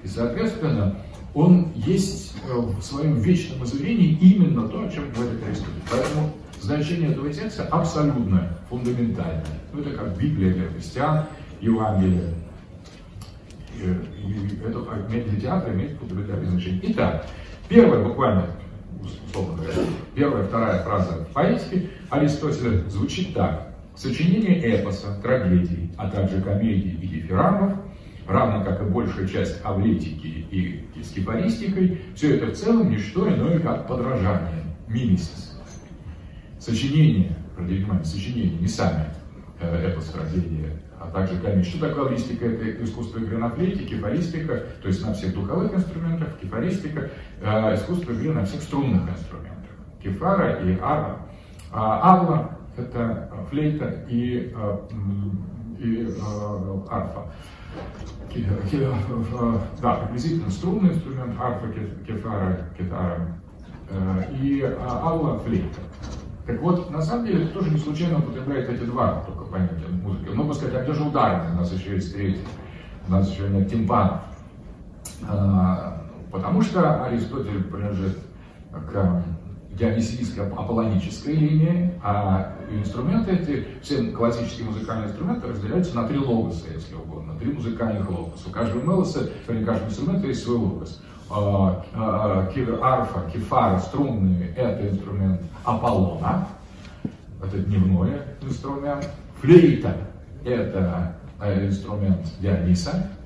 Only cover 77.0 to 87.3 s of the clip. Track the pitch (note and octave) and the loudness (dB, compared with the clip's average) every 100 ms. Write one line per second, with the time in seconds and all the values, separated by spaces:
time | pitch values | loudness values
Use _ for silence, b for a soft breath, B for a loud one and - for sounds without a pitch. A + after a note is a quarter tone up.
77 | B2+ A#2 - B2+ G#2 G2 F2+ F#2+ G2 F#2+ | 2 -2 -2 -4 -4 -2 -4 -2 -2 0
78 | F#2+ F#2+ - B B B B E2 D#2 G2 | -2 -2 -8 B B B B -12 -6 2
79 | F#2 F2 F2 E2+ - - - - A2+ G#2+ | 4 4 0 -6 -8 -16 -12 0 2 2
80 | - - - - G2 - - A2+ A2 G2+ | 0 -2 -4 -4 -6 -4 -2 0 2 2
81 | - - C#3+ D#3 D3+ D#3 E3 F3+ F3+ - | 0 -6 -2 2 4 6 4 4 0 -2
82 | G#2 G2+ G2+ F#2+ F#2 - - G#2+ G2+ B2+ | -2 0 2 2 0 -6 -6 -4 -4 -2
83 | C3+ G#3 F#3+ F3 - C3 G2 - - C#3 | 2 2 2 0 2 -2 -4 -10 -4 0
84 | A2+ - A#2 A#2 - - A2+ G2+ - A2 | 0 2 2 2 -4 -4 -6 -6 -4 -4
85 | G#2+ A#2 E3+ A#3+ - A2+ G2+ D#3+ - A#2+ | -4 -4 -2 -2 -4 -6 -2 0 0 0
86 | A2+ C#3 A#2+ A#2 F#2 E2 - D#2+ - - | 0 0 2 2 0 -4 -6 -10 -10 -12
87 | - D#2+ D#2 | -12 -10 -10